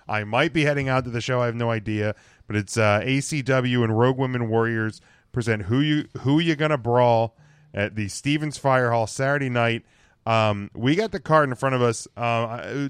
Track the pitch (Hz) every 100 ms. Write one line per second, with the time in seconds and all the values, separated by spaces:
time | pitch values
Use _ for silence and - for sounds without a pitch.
0 | - 107 104 117 160 151 147 143 135 131
1 | 127 117 120 123 120 117 117 113 104 107
2 | 104 - - _ - 104 98 113 107 104
3 | 113 139 - 156 123 131 123 123 113 110
4 | 123 131 131 127 113 113 113 113 110 -
5 | _ _ _ 127 117 107 95 131 151 151
6 | - - 131 151 165 147 156 143 117 120
7 | 120 113 113 - _ _ _ 101 104 107
8 | 101 - 139 147 151 - 139 131 120 117
9 | 110 - 135 143 131 120 117 113 - _
10 | _ _ 113 113 107 101 101 - 123 170
11 | 220 190 - 156 143 123 135 131 120 113
12 | - - 117 117 117 117 87 135 139